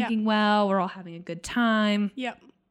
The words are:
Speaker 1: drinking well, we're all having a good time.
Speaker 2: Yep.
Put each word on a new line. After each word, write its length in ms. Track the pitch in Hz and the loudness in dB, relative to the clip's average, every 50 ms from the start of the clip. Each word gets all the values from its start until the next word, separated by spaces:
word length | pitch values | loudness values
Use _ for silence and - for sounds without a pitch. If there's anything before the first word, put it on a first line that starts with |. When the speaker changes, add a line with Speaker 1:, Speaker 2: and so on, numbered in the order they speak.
| 226 | 0
Speaker 1:
drinking 180 | 226 226 220 214 | 0 0 0 0
well, 420 | 220 214 214 214 208 208 208 208 | 2 2 4 4 4 4 4 4
we're 120 | 196 196 196 | 2 2 0
all 80 | 175 190 | 0 -2
having 240 | - 190 180 170 170 | -6 -10 -14 -14 -14
a 40 | 170 | -14
good 240 | 180 - 170 170 - | -12 -12 -12 -10 -10
time. 680 | - - 240 240 226 220 214 214 208 208 202 208 196 - | -6 -2 0 2 2 2 2 2 2 2 2 0 -2 -4
Speaker 2:
Yep. 260 | - 254 240 - - - - _ _ _ _ | -6 -8 -8 -8 -10 -20 -20 _ _ _ _